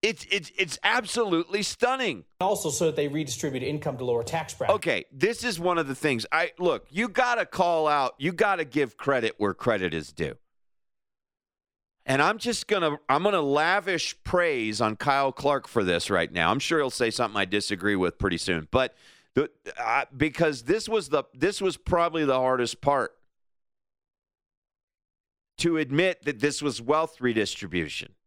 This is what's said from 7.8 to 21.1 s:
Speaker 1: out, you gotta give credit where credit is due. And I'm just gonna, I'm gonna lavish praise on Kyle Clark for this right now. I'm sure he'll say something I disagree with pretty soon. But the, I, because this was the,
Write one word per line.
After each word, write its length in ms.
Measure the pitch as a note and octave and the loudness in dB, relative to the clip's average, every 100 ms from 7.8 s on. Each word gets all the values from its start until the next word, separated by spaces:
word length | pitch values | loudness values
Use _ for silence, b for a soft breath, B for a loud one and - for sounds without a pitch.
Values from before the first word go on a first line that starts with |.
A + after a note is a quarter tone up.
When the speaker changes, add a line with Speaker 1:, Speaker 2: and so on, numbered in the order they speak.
| D3+ | 2
Speaker 1:
out, 280 | D3 C3 - | 2 0 -2
you 160 | D3 | -4
gotta 320 | F3 G#3+ F#3+ D3+ | 0 0 2 -2
give 320 | D3 C3+ _ | 0 -2 _
credit 380 | - C3+ A2+ - | 0 2 0 0
where 160 | G2+ | -2
credit 400 | F#2 - A2 F2+ | 0 0 2 0
is 180 | D#2+ D2 | -2 -6
due. 240 | - D2 - _ _ _ _ _ _ _ _ _ _ _ _ _ _ _ _ - | -6 -6 -6 _ _ _ _ _ _ _ _ _ _ _ _ _ _ _ _ -2
And 160 | C3+ | 2
I'm 160 | D#3 A3 | 2 2
just 300 | A#3 A3+ - | -2 -4 0
gonna, 320 | G#3 E3 D3 - | 0 0 -2 0
I'm 160 | C#3 | 2
gonna 160 | F#3+ G3 | 4 2
lavish 840 | C#3+ C#3+ D#3+ G3 F#3 E3+ - - - | 2 2 4 2 0 -2 -4 -8 -2
praise 560 | F3+ F3 C3+ A2 G#2+ | 0 2 0 -2 0
on 160 | A#2 G#2+ | -2 0
Kyle 340 | - C#3 C3+ | 0 2 2
Clark 380 | B2+ C#3+ C#3 - | 0 0 0 0
for 160 | - F#2+ | -2 2
this 240 | E2+ - | 0 2
right 200 | F#2+ E2 | 0 0
now. 220 | F2 E2 | 0 2
I'm 80 | A#2+ | 2
sure 200 | - E3 | 0 0
he'll 100 | C#3 | 0
say 200 | - A#2 | 0 -2
something 300 | G#2+ A#2+ G#2 | 0 -2 0
I 60 | F#2+ | 0
disagree 500 | G2+ G2 G2+ G2+ G2+ | 0 -2 -2 0 2
with 220 | F2+ - | 0 0
pretty 200 | G2+ E2+ | -2 -2
soon. 300 | - E2+ D2+ | -2 -4 0
But 240 | B2+ B2+ b b b b - | 0 0 b b b b -2
the, 140 | D3 _ - - | -2 _ -16 -8
I, 280 | A#2 B2+ C3+ C3+ | -2 0 -2 -2
because 480 | D#3 - E3 C3+ | -2 2 0 0
this 260 | A2+ G#3 G#3+ | -2 -2 0
was 180 | A3 | -2
the, 160 | C#3+ | 0